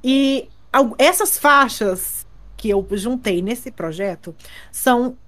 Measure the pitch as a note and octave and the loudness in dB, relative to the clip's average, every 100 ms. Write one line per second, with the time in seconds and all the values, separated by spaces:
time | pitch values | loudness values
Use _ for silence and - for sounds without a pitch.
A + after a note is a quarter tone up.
0 | B3+ C4+ C4+ C4+ - - - C4+ B3 - | 2 2 2 0 -6 -20 -2 2 2 4
1 | C#4+ F4+ G#4 - D4 C#4 C4+ - G3+ F#3 | 2 4 -2 2 4 6 4 0 -4 -4
2 | - - - - - - A3 G3 F#3+ G3+ | -8 -10 -14 -20 -20 -8 -2 -2 -2 -6
3 | G#3+ B3+ A#3 F3 F#3 A#3+ C4 - E3 D#3+ | -4 -4 -2 -2 -4 -6 -10 -10 -10 -6
4 | G3 E3+ - D#3+ - - - - C4 A#3+ | -6 -8 -14 -18 -20 -20 -16 -2 2 2
5 | B3 - | 0 -6